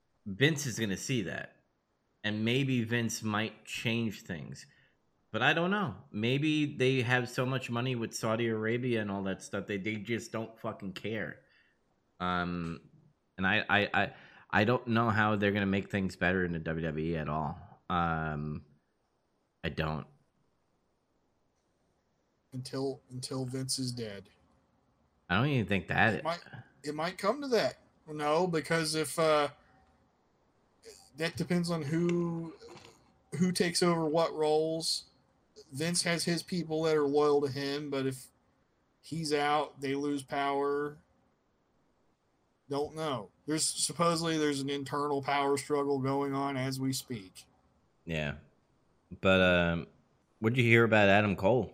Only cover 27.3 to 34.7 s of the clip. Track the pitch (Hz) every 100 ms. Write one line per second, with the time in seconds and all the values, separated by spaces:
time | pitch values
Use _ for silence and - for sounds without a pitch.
27.3 | 277 277 226 156 - _ _ - 151 147
28.3 | 156 180 160 143 165 156 156 147 - 160
29.3 | 151 143 - _ _ _ _ _ _ _
30.3 | _ _ _ _ _ - - - 135 170
31.3 | - 170 180 170 165 143 165 175 175 170
32.3 | 165 160 - - - - - _ _ _
33.3 | 151 185 180 180 170 175 165 156 160 165
34.3 | 156 151 156 160